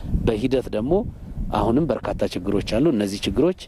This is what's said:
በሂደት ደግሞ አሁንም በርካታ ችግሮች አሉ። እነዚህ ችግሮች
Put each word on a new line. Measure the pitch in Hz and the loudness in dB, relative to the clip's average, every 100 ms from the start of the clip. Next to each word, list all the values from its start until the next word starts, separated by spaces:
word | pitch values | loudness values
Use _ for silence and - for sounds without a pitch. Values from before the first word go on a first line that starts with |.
| - - | -2 0
በሂደት | - 107 123 131 - | 2 0 0 0 0
ደግሞ | 107 123 185 247 - - - - | -2 2 0 0 -8 -10 -8 -2
አሁንም | 104 107 120 160 | 0 2 4 2
በርካታ | 110 104 92 101 | 0 -2 -2 -2
ችግሮች | - 95 98 - | -2 -2 0 0
አሉ። | 110 165 | 2 4
እነዚህ | 117 101 101 | 2 0 -2
ችግሮች | - 98 160 185 | -2 2 2 0